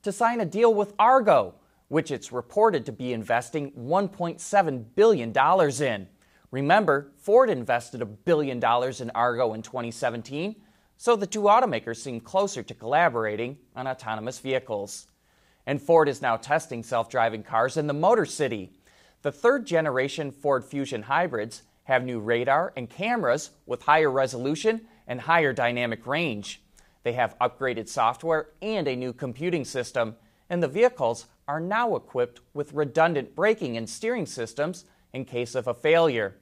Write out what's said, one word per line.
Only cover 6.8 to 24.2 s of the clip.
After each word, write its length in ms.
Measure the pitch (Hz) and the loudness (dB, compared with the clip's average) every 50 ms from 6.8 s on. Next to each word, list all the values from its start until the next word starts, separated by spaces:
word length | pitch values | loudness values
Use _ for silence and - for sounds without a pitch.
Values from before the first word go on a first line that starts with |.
| 214 160 143 143 143 139 _ | 6 4 2 0 0 -6 _
Ford 340 | _ - - 208 247 262 226 | _ -2 4 6 6 6 6
invested 520 | 185 131 117 - 123 120 120 - - 123 | 2 -2 0 -2 -2 -2 -2 -6 -8 -8
a 40 | 117 | -8
billion 540 | 101 107 - _ 175 170 151 151 135 131 120 | -8 -8 -8 _ 0 2 2 2 -2 -4 0
dollars 400 | 120 117 117 123 123 131 127 - | 2 2 4 4 2 -2 -4 -6
in 100 | 127 117 | -10 -6
Argo 420 | - 113 120 123 120 117 127 113 110 | -2 0 0 0 2 0 0 -2 -2
in 80 | 110 | -6
twenty 280 | 110 - - 127 117 117 | -12 -10 -10 -8 -8 -8
seventeen, 680 | 113 - - 123 117 120 113 - 135 147 170 202 220 - _ _ _ _ _ _ _ _ | -8 -4 -4 -4 -4 -4 -10 -10 -8 -6 -6 -8 -8 -12 _ _ _ _ _ _ _ _
so 180 | - 240 240 | 0 0 2
the 100 | 208 202 | 2 0
two 180 | 190 - 214 202 | -6 -4 0 4
automakers 520 | 208 208 233 254 233 139 113 - 117 117 | 4 6 6 4 2 -2 -4 -4 -6 -10
seem 240 | - - 139 123 117 | -8 -10 -10 -10 -10
closer 420 | 117 - - 190 202 196 - 131 | -12 -4 -2 -2 -2 -2 -4 -10
to 120 | 107 - 120 | -10 -12 -14
collaborating 840 | _ 110 113 135 156 175 160 120 117 113 107 104 104 117 123 143 - _ _ _ | _ -6 0 2 4 4 4 2 0 -2 -2 -2 -4 -6 -6 -8 -14 _ _ _
on 140 | 127 123 131 | -10 -8 -8
autonomous 520 | 131 - - 113 110 110 107 120 127 - | -8 -8 -8 -8 -8 -6 -6 -10 -10 -10
vehicles. 680 | - 135 131 127 - - 110 101 98 104 - - - _ _ _ _ _ _ _ _ _ _ _ _ | -6 -2 -4 -2 -2 -4 -8 -6 -6 -10 -12 -18 -18 _ _ _ _ _ _ _ _ _ _ _ _
And 160 | - 139 143 | -6 -6 -6
Ford 280 | - - 170 165 156 147 | 0 4 4 6 6 4
is 120 | 131 104 | 0 -2
now 140 | 135 127 113 | -2 -2 -2
testing 480 | 110 - - 147 160 151 - 131 117 113 | -2 0 -2 -2 -2 -2 -6 -12 -12 -8
self-driving 600 | - 127 117 113 - - 127 117 117 107 110 104 | -4 -2 -2 -2 -2 0 0 0 0 0 -4 -10
cars 340 | - - 110 120 131 - 160 | -2 0 2 2 2 0 -2
in 100 | 147 147 | -4 -2
the 60 | 143 | -2
Motor 320 | 147 160 190 240 226 175 | 0 2 4 4 4 2
City. 480 | - - - 151 131 120 104 92 - _ _ _ _ _ _ _ _ _ _ | -2 -2 -4 -2 -2 -2 -6 -8 -12 _ _ _ _ _ _ _ _ _ _
The 100 | _ 147 | _ -6
third 340 | 139 - - 233 277 285 220 | -6 0 2 2 2 2 -2
generation 640 | 185 170 165 160 151 127 131 131 139 - - 151 139 | 0 0 0 0 2 0 0 -2 -2 -4 -6 -8 -10
Ford 360 | - - - 147 139 127 117 | -10 -6 0 0 0 0 0
Fusion 380 | - - 139 139 135 135 110 104 | -4 -6 -6 -6 -4 -6 -8 -4
hybrids 580 | 113 139 160 180 170 123 110 104 117 - - _ _ _ _ _ | -2 0 0 0 0 -2 -4 -4 -6 -8 -18 _ _ _ _ _
have 180 | - 131 127 127 | 0 0 0 2
new 160 | 127 123 113 | 0 -6 -6
radar 540 | 104 110 117 120 120 131 135 151 175 196 - | 0 0 0 0 2 2 2 2 0 -2 -6
and 140 | - 123 113 | -10 -12 -12
cameras 600 | - - 190 220 247 240 180 123 123 151 - - _ _ _ | -10 -6 -4 -2 -2 0 2 2 0 0 -2 -10 _ _ _
with 180 | - 120 120 - | -8 -8 -4 2
higher 280 | - 147 160 160 147 | 4 4 4 4 4
resolution 680 | 127 135 | 2 2